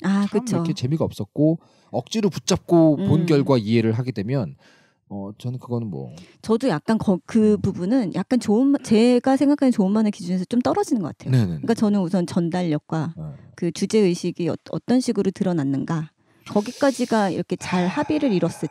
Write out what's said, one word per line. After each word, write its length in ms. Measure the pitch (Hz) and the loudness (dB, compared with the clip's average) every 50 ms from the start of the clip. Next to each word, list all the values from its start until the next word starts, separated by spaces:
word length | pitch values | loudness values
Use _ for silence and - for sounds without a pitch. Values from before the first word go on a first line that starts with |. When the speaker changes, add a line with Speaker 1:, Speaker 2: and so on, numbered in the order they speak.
| - | -2
Speaker 1:
아, 240 | 185 196 196 202 202 | -2 0 0 0 0
Speaker 2:
참 120 | - 208 | -2 -2
Speaker 1:
그쵸. 160 | 247 240 190 | -2 -2 -2
Speaker 2:
이렇게 160 | 175 170 170 151 | -2 -2 -2 -4
재미가 300 | - - 127 151 160 131 | -2 -2 -2 -2 0 -2
없었고 560 | 92 - - 107 - - - 147 156 165 170 _ _ _ _ _ _ - | -2 -4 -6 -10 -8 -2 2 2 2 2 0 _ _ _ _ _ _ -6
억지로 360 | - - - - 220 - 202 | -6 -6 -4 -2 0 0 0
붙잡고 680 | - - - - - - - - 175 170 165 160 151 | 0 -2 -4 -2 -2 -2 0 4 4 6 6 6 4
본 240 | 135 196 196 147 160 | 4 2 2 2 2
Speaker 1:
음. 60 | 165 | 2
Speaker 2:
결과 300 | 165 156 139 135 - 135 | 4 2 2 4 4 2
이해를 360 | 123 107 104 113 120 110 113 107 | 2 2 2 2 2 4 2 0
하게 180 | 110 127 123 | 0 -2 -4
되면, 460 | 120 - 98 107 135 143 113 87 139 - _ _ _ _ _ _ _ _ _ - | -4 -6 -4 -2 -2 -2 -4 -4 -8 -14 _ _ _ _ _ _ _ _ _ -16
어, 220 | 98 101 98 98 107 - | -14 -14 -12 -14 -14 -12
저는 200 | - 123 127 123 | -10 -10 -10 -10
그거는 260 | - - 120 117 113 110 | -8 -6 -6 -6 -6 -6
뭐 220 | 85 69 67 62 62 160 - - - _ - | -8 -10 -10 -12 -16 -20 -20 -20 -20 _ -4
Speaker 1:
저도 260 | - 220 233 - 269 | -2 0 0 0 0
약간 300 | 175 151 - - 226 214 | -2 -2 0 -2 -2 0
거-, 220 | - - 185 175 - | 2 0 0 0 -2
그 280 | - - 226 214 214 214 | -2 0 2 4 4 4
Speaker 2:
음. 60 | 196 - | 2 0
Speaker 1:
부분은 520 | 196 - - 175 185 240 269 233 175 - | -2 -4 -4 -2 -2 0 0 0 -2 -2
약간 240 | - 190 - 254 247 | -4 -4 -2 -2 -2
좋은 260 | 233 - 202 220 269 277 | 0 2 2 2 4 2
마-, 100 | 277 285 - | 2 0 0
제가 540 | - 233 208 233 247 247 247 - 262 269 | 2 2 4 6 6 4 4 2 2 2
생각하는 340 | 269 294 277 294 294 285 262 | 2 2 2 2 2 2 2
좋은 220 | 233 - 190 190 202 | 2 2 2 2 2
만화 180 | 214 220 208 | 0 0 0
기준에서 340 | 202 - - 175 185 185 185 | -2 -4 -6 -4 -4 -4 -2
좀 140 | - - 240 | -2 0 0
떨어지는 420 | 247 - 349 403 415 - 311 226 175 | 0 0 0 0 0 0 0 -2 -2
것 140 | 139 123 | -4 -8
같아요. 140 | - - - | -8 -4 0
Speaker 2:
네네네. 180 | 131 127 113 - 165 151 | 2 2 2 2 0 -2
Speaker 1:
그러니까 140 | - - 226 | -2 -2 0
저는 260 | - 220 208 208 202 | 2 2 2 2 2
우선 260 | 185 165 185 190 175 | 0 0 0 0 -2
전달력과 880 | 156 - 190 170 165 156 180 180 170 151 151 - - 165 160 151 170 165 | 0 -2 -2 -2 -2 -2 -2 -2 -2 -2 -2 -4 -4 -4 -4 -4 -4 -6
Speaker 2:
네. 60 | - 160 156 139 135 - - - | -10 -12 -14 -14 -16 -20 -20 -12
Speaker 1:
그 160 | - - 170 | -6 -6 -6
주제의식이 800 | 160 - 196 196 - 220 208 180 175 175 - 175 165 - 175 160 | -4 -4 -4 0 2 2 2 2 2 0 -4 -6 -4 -4 -4 -4
어-, 80 | 117 - - - - | -4 -4 -8 -8 -10
어떤 260 | 160 - - 233 254 | -6 -2 0 0 0
식으로 300 | 254 - 226 196 190 190 | 0 0 -2 -2 -2 -2
드러났는가, 800 | 185 - 196 185 180 165 135 139 139 135 151 156 165 160 156 151 _ _ _ _ _ _ - - | -2 -2 -2 -2 0 0 0 -2 -2 -2 -4 -4 -4 -4 -6 -8 _ _ _ _ _ _ -10 -4
거기까지가 800 | - 208 208 233 247 - - 277 262 - 247 - 226 220 202 190 | -2 -2 -2 -4 -4 -2 0 0 0 0 -2 0 0 0 0 0
이렇게 280 | - - 180 - 185 | -2 -4 -4 -6 -6
잘 280 | 180 - - - 185 175 | -8 -6 -4 -2 0 0
Speaker 2:
아, 40 | 180 | 0
Speaker 1:
합의를 440 | - - 302 - 311 302 294 269 208 | -2 -2 -2 -2 -2 0 0 0 0
이뤘을 360 | 175 170 165 - - - 151 | 2 0 -2 -2 -4 -8 -10